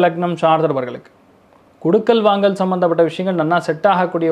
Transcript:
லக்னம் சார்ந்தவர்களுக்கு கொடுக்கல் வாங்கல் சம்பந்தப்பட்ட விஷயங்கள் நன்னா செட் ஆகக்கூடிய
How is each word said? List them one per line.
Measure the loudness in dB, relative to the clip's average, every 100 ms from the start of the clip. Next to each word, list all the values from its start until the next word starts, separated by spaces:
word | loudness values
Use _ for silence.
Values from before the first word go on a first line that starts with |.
லக்னம் | 2 0 -4 0
சார்ந்தவர்களுக்கு | 2 2 0 -2 -6 -10 -18 _ _ _ _ _ _ _
கொடுக்கல் | 0 0 2 2 2
வாங்கல் | 2 0 0
சம்பந்தப்பட்ட | -2 0 0 2 0
விஷயங்கள் | -2 -4 -2
நன்னா | 0 0 -2
செட் | -2 0
ஆகக்கூடிய | 2 0 -2 0